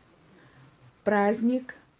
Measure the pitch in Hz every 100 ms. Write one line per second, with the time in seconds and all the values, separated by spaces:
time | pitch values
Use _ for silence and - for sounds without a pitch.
0 | _ _ _ - - - - _ - _
1 | - 208 202 226 226 254 254 - _ _